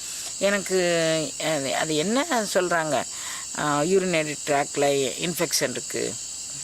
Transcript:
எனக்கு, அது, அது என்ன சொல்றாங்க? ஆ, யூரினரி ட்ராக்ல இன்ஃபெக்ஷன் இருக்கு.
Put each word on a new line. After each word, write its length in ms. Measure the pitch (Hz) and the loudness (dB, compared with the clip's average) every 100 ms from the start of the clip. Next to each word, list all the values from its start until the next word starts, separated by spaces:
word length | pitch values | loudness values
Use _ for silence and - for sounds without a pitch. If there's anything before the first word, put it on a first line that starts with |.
| - - - - | -10 -8 -8 0
எனக்கு, 380 | 196 202 180 185 175 170 160 160 156 - 156 | 2 2 2 2 4 4 4 2 -2 -4 -2
அது, 200 | 151 135 - | 0 0 0
அது 180 | 160 151 | 0 0
என்ன 500 | 180 254 339 247 202 | 2 0 2 0 0
சொல்றாங்க? 420 | 196 180 170 156 123 - - - - - - | 0 2 2 2 0 -2 -8 -8 -8 -8 -2
ஆ, 240 | 151 147 | 0 2
யூரினரி 540 | 165 190 185 160 151 139 151 | 4 4 4 0 0 -4 0
ட்ராக்ல 640 | 143 143 147 143 139 131 - | 0 0 2 4 4 0 -2
இன்ஃபெக்ஷன் 500 | 165 165 165 - 131 | -4 -2 0 0 0
இருக்கு. 440 | 117 - 117 120 - - - - - | -2 -6 -4 -4 -4 -10 -10 -10 -10